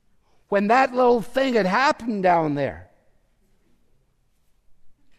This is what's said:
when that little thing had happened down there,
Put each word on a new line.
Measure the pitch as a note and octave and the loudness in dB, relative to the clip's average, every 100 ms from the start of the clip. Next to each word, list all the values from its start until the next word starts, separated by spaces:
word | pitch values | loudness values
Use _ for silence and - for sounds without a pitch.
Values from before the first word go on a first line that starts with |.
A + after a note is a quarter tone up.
| _ _ _ _ _ | _ _ _ _ _
when | G3+ G#3 | -2 2
that | B3 C4+ B3 | 2 2 2
little | B3 A#3+ | 2 2
thing | F3 C4+ C4+ | -2 -4 0
had | A#3 F3+ | 0 0
happened | A3 C#4 D4 A#3 G#3 | 2 0 0 -4 -2
down | F#3 F3 D#3 C#3+ | 2 2 0 -2
there, | C3 D#2+ - _ _ _ _ _ _ _ _ _ _ _ _ _ _ _ _ _ - - - - _ | -4 -6 -18 _ _ _ _ _ _ _ _ _ _ _ _ _ _ _ _ _ -20 -20 -20 -20 _